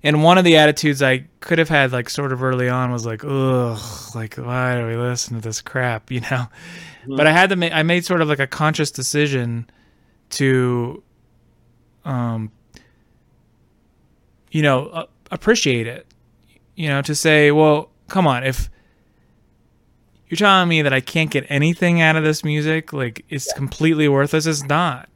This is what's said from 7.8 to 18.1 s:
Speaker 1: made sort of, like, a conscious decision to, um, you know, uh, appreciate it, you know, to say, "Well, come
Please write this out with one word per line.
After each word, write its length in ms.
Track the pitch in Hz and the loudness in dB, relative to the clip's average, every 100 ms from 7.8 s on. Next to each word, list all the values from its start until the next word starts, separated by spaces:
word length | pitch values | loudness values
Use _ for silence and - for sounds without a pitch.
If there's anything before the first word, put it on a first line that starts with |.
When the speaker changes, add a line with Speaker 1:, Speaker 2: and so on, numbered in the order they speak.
Speaker 1:
made 220 | 160 175 | 2 0
sort 160 | 170 175 | 0 0
of, 60 | 156 | 2
like, 100 | 143 | 0
a 80 | 135 | -2
conscious 440 | - 151 160 147 | 0 -2 0 -4
decision 760 | - 127 147 147 135 120 117 117 _ _ _ _ _ _ | -4 -4 0 0 0 -2 -6 -10 _ _ _ _ _ _
to, 720 | - 135 131 123 123 120 147 _ _ _ _ _ _ _ _ _ _ | -2 2 2 2 -2 -4 -10 _ _ _ _ _ _ _ _ _ _
um, 460 | 151 131 120 113 110 _ _ - _ _ _ _ _ _ _ _ _ _ _ _ _ _ _ _ _ | -8 -4 -4 -6 -8 _ _ -20 _ _ _ _ _ _ _ _ _ _ _ _ _ _ _ _ _
you 120 | 156 | 0
know, 240 | 147 127 143 | 2 0 -2
uh, 180 | 165 - _ _ | -12 -14 _ _
appreciate 560 | 180 - 226 151 120 117 | -6 0 0 0 -2 -4
it, 200 | 123 - _ _ _ _ _ _ | -10 -20 _ _ _ _ _ _
you 140 | - 160 | -8 -4
know, 140 | 139 | -2
to 120 | 139 | -2
say, 360 | 151 165 151 147 | 0 4 6 6
"Well, 400 | 151 151 151 - _ | 6 4 2 -2 _
come 180 | _ | _